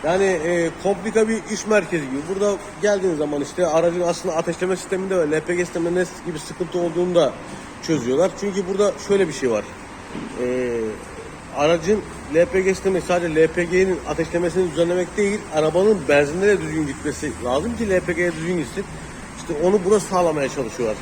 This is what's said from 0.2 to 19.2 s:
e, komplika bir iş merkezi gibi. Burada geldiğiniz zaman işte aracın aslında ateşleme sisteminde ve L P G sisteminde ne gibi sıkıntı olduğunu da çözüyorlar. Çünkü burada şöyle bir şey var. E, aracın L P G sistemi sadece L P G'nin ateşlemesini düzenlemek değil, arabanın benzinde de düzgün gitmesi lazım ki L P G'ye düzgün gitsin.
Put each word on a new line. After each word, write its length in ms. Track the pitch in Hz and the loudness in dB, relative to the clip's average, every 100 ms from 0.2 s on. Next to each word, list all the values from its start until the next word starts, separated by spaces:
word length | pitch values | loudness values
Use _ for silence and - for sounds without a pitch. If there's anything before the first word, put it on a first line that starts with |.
e, 460 | 196 175 160 175 165 - | 4 2 0 0 0 0
komplika 460 | 185 196 208 220 220 | -2 -2 0 2 2
bir 140 | 220 - | 0 -4
iş 160 | 214 208 | -8 2
merkezi 440 | 208 165 170 135 | 2 2 -4 -2
gibi. 100 | 135 156 | -6 -4
Burada 280 | 196 202 190 - - | 0 0 0 -6 -2
geldiğiniz 360 | 208 196 185 151 | 0 2 0 0
zaman 240 | 147 147 | -2 -2
işte 240 | 139 - 170 | -4 0 2
aracın 340 | 160 170 175 | 4 2 2
aslında 360 | 175 170 190 165 | -2 -2 -2 -2
ateşleme 400 | 170 165 185 180 | -2 -2 -2 -2
sisteminde 420 | - 185 190 185 | -2 -4 0 0
ve 180 | 151 156 | 2 0
L 40 | |
P 140 | 156 | 0
G 100 | 175 | -2
sisteminde 360 | 175 180 170 180 | -2 -2 0 0
ne 40 | 180 - 170 | -2 -4 -8
gibi 120 | 156 | -8
sıkıntı 400 | - 160 170 180 | -10 -8 -4 -2
olduğunu 360 | 175 160 180 | 0 0 2
da 180 | 170 139 - - - - - | 4 2 0 -14 -14 -14 -12
çözüyorlar. 480 | - 151 120 135 185 - | -2 0 2 2 2 0
Çünkü 280 | 202 190 180 | -4 -2 -2
burada 240 | 196 202 185 - | 2 0 0 0
şöyle 200 | 202 175 | 2 2
bir 40 | |
şey 180 | 143 127 | 0 0
var. 140 | 107 - - - - - - - - | 0 -2 -14 -16 -16 -12 -10 -10 -4
E, 340 | 123 127 123 117 110 101 - - - - - 131 | -2 -2 -2 -2 -4 -6 -12 -14 -14 -16 -10 0
aracın 460 | 147 170 160 214 175 - - | 2 4 2 0 0 -14 0
L 120 | 151 175 | 4 4
P 140 | 190 | 4
G 140 | 190 | 2
sistemi 260 | 185 196 185 | 2 0 0
sadece 340 | 165 180 175 | 2 0 2
L 140 | 156 160 | 4 4
P 160 | 175 | 4
G'nin 360 | 175 185 190 165 147 | 2 4 4 2 -2
ateşlemesini 600 | 151 160 170 175 165 185 | -2 0 0 0 2 0
düzenlemek 460 | 147 170 180 175 - | 2 2 2 0 0
değil, 240 | 202 202 - | 0 0 -2
arabanın 460 | 151 156 165 208 202 135 | 0 2 4 4 2 4
benzinde 380 | 143 143 170 202 | 4 4 2 2
de 140 | 190 | 2
düzgün 260 | 156 156 147 | 0 -2 -2
gitmesi 460 | 135 151 - 139 - | -4 -6 -6 -8 -6
lazım 320 | 120 135 214 226 | -2 0 -2 -4
ki 140 | 220 | 0
L 100 | 185 | 0
P 120 | 160 | 0
G'ye 200 | 170 175 | 0 -2
düzgün 240 | 160 165 180 | -2 -4 -2
gitsin. 280 | 139 190 - - - - | -4 -8 -10 -12 -14 -14